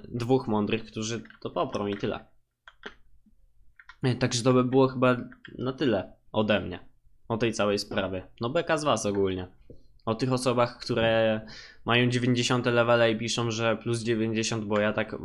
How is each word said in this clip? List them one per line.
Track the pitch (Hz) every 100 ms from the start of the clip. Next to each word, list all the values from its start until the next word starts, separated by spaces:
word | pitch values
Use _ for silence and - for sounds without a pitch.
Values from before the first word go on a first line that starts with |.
| -
dwóch | 120 117 131 113
mądrych, | 107 104 110 -
którzy | 110 110 113 - -
to | 113
poprą | - 165 101 101
i | 202
tyle. | 104 - - _ _ _ - _ - - - - _ _ _ _ - _ - - 127 120
Także | 123 120
to | 127
by | 127
było | 123 131 131
chyba | 131 127 120 - - - -
na | 127
tyle | 131 139 95 - - -
ode | 110 107 98
mnie, | 92 90 - _ - - -
o | 113
tej | 117
całej | 107 104 101
sprawie. | - 107 92 92 - -
No | 117
beka | 170 202 156
z |
was | 147 123 104
ogólnie. | 101 95 92 90 - - - - - 113
O | 110
tych | 127
osobach, | 127 127 120 120 -
które | - 113 113 113 110 107 110 - - - 117
mają | 120 123
dziewięćdziesiąte | 123 123 120 120 123 120
levele | 120 117 117 117
i | 110
piszą, | 117 - 117
że | 110 117 110
plus | 120 117
dziewięćdziesiąt, | 113 110 113 110 110 113 104
bo | 104
ja | 107
tak, | 107 107 -